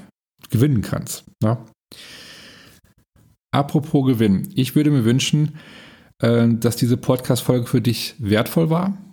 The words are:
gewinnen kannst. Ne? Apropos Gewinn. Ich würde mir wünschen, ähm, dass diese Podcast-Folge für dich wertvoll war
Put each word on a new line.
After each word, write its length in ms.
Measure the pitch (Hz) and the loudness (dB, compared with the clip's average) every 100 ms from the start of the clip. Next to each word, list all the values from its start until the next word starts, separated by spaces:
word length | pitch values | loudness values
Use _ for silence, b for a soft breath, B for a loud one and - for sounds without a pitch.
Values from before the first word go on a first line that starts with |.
| - _ _ _ - | -16 _ _ _ -4
gewinnen 320 | 110 147 120 | 0 2 0
kannst. 420 | - - - - - - | -2 -6 -8 -14 -16 -4
Ne? 160 | 110 120 - _ _ B B B B B B B B B B _ _ _ _ _ - | -2 -2 -6 _ _ B B B B B B B B B B _ _ _ _ _ -6
Apropos 540 | - 143 156 139 147 131 | -4 -2 -2 0 0 2
Gewinn. 420 | 113 110 95 - | 2 2 2 -2
Ich 220 | - 127 151 | -4 0 2
würde 160 | 151 | 2
mir 120 | 143 | 2
wünschen, 520 | 110 131 - 151 151 B B B B B B - | 2 0 2 0 0 B B B B B B -4
ähm, 380 | 117 117 117 113 | 0 2 2 2
dass 160 | 117 - | 0 0
diese 200 | 120 123 | 0 0
Podcast-Folge 680 | - 127 - 123 - 123 117 | 0 -2 0 -2 2 0 0
für 140 | 127 | 0
dich 340 | 110 113 - - | 0 -4 -8 -8
wertvoll 520 | 104 104 120 165 160 | 0 0 0 0 0
war 260 | 165 190 196 - | 0 -2 -6 -12